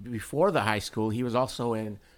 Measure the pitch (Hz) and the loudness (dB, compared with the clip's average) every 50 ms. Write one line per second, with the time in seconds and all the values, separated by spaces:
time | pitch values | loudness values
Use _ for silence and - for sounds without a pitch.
0 | 101 123 120 110 - - - 139 175 208 170 143 101 110 107 107 - - - 113 | -10 -8 -8 -8 -6 -6 0 2 2 4 4 4 2 2 0 0 -2 -4 -2 0
1 | 110 110 107 117 127 123 113 120 - 107 - - 123 120 113 110 113 110 104 98 | 0 0 0 0 0 0 2 2 0 0 -2 -2 -2 0 0 0 -2 -4 -8 -10
2 | - - - | -14 -20 -20